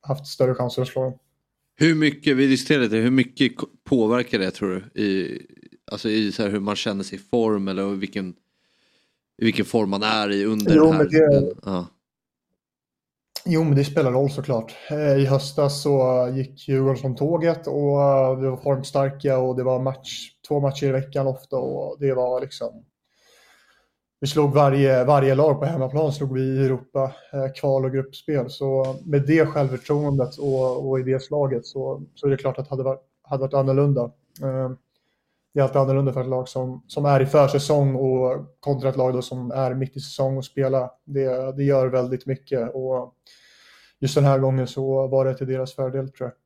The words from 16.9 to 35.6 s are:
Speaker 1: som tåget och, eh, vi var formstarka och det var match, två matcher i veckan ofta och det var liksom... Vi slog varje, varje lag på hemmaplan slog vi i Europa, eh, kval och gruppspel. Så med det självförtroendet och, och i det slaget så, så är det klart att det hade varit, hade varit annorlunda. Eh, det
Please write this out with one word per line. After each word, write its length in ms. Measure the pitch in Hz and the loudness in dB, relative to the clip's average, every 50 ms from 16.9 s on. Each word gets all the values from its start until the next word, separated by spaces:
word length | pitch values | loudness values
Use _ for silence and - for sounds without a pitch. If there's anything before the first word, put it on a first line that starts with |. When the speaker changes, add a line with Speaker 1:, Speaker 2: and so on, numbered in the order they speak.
| 135 | 0
Speaker 1:
som 200 | 123 - 135 123 | 0 -2 -6 -4
tåget 500 | 113 139 151 170 170 160 170 165 165 - | -2 -2 0 0 2 2 0 0 0 -4
och, 360 | 143 139 143 143 143 143 143 143 | -4 -4 -2 0 0 2 2 4
eh, 360 | 139 139 135 135 131 135 131 | 4 4 4 4 2 0 0
vi 60 | 131 135 | -2 -4
var 80 | 127 | -4
formstarka 840 | 127 - 143 139 135 135 - - 143 139 135 139 - - 143 131 131 | -4 -2 -2 -2 -2 -2 -4 -2 0 0 0 -2 -4 -2 0 0 2
och 180 | 127 127 127 | 0 0 -2
det 60 | 127 123 | -2 0
var 200 | 127 127 127 131 | 0 0 0 -2
match, 460 | 135 131 - - - - - - - _ _ _ - | -4 -6 -6 -12 -16 -14 -14 -14 -18 _ _ _ -4
två 120 | 147 143 | -2 0
matcher 260 | 143 139 135 - 143 | 0 -2 -2 0 -2
i 60 | 139 131 | 0 0
veckan 340 | 135 135 139 - 147 139 | 0 -4 -4 -4 -2 -2
ofta 300 | 135 127 131 - _ - | -2 -4 -6 -10 _ -6
och 400 | 131 123 131 135 143 143 147 - - | -4 -4 -4 -6 -6 -8 -8 -8 -4
det 140 | 143 139 131 | -2 -2 0
var 260 | 123 123 123 127 127 | 0 -2 -2 -2 -4
liksom... 440 | 135 139 - - 123 117 - 113 - _ _ _ _ _ _ _ _ _ _ _ _ _ _ _ _ _ _ _ _ _ _ _ _ _ _ _ | -6 -8 -10 -10 -10 -10 -10 -12 -20 _ _ _ _ _ _ _ _ _ _ _ _ _ _ _ _ _ _ _ _ _ _ _ _ _ _ _
Vi 60 | - | -8
slog 280 | 139 - 156 147 143 139 | -2 0 2 2 4 4
varje, 500 | 151 147 139 135 139 139 135 131 127 127 | 6 4 6 6 4 4 4 4 4 4
varje 300 | 123 147 143 135 135 135 | 4 4 4 6 4 4
lag 240 | 131 151 156 143 143 | 4 4 4 2 2
på 40 | 143 | 0
hemmaplan 460 | 151 165 151 135 127 131 147 160 151 147 | -4 -2 -2 -4 -2 -2 -2 -2 -2 -2
slog 220 | 147 147 135 127 | -4 -6 -4 -4
vi 60 | 131 131 | -2 -2
i 220 | 131 131 135 135 | -2 0 0 0
Europa, 500 | 131 131 123 131 _ _ 139 135 131 135 - - _ - | 0 0 -2 -6 _ _ -4 -4 -4 -4 -12 -20 _ -8
eh, 200 | 139 135 135 139 - | -6 -6 -6 -6 -4
kval 240 | - 143 135 135 131 | -2 0 0 2 0
och 80 | 131 127 | 0 -2
gruppspel. 580 | 135 135 135 - - - - 156 139 123 123 | -4 -4 -6 -10 -16 -6 -4 -2 -2 -2 -4
Så 460 | - - 139 135 135 135 131 131 131 - - | -8 -6 -4 -2 0 0 0 -2 -4 -8 -6
med 220 | 170 147 143 139 | 0 0 0 2
det 200 | 127 160 160 156 | 4 4 4 4
självförtroendet 920 | 156 - 151 143 131 131 127 - - 151 147 147 147 139 139 143 139 143 - | 2 2 0 0 0 -2 -6 -4 -2 -2 0 0 0 0 0 -2 -2 -4 -6
och, 500 | 143 143 135 131 131 127 127 135 139 135 | -4 -2 0 0 0 0 -2 -2 -4 -2
och 120 | 135 131 | -2 -2
i 20 | 127 | 0
det 200 | 127 131 131 135 | 0 -2 -2 -2
slaget 440 | - 147 147 143 135 127 117 - | -4 -2 -2 0 0 -2 -4 -6
så, 360 | - - 135 131 135 135 143 147 - _ | -8 -10 -8 -6 -6 -8 -8 -12 -18 _
så 120 | - - | -4 0
är 40 | 143 | 0
det 60 | 139 | 0
klart 220 | 131 - 135 127 - | 0 -2 -4 -4 -4
att 60 | 143 | -8
det 60 | - | -8
hade 120 | 139 131 131 | -6 -4 -2
varit, 200 | 135 135 - _ _ _ _ _ | -4 -4 -4 _ _ _ _ _
hade 180 | _ 139 135 | _ -4 -4
varit 140 | 135 135 139 | -4 0 0
annorlunda. 480 | 139 135 135 135 135 143 147 143 127 120 113 - _ _ _ _ - 143 | 0 2 2 4 4 4 4 2 0 -2 -4 -8 _ _ _ _ -10 -8
Eh, 280 | 135 131 131 131 127 127 - _ _ _ _ _ _ _ _ _ _ _ _ _ _ _ | -6 -4 -4 -6 -6 -8 -10 _ _ _ _ _ _ _ _ _ _ _ _ _ _ _
det 60 | 143 | 0